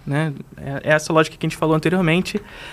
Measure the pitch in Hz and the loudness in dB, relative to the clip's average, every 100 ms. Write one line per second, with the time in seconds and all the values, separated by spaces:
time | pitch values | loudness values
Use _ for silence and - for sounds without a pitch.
0 | - 143 160 139 - - 139 139 - 151 | -4 -2 -2 -4 -12 -14 -10 -6 2 2
1 | - 160 160 - 160 - 160 156 160 185 | 4 2 2 0 -6 -2 2 2 2 2
2 | 170 170 190 214 - - - | 2 2 0 -4 -8 -18 -18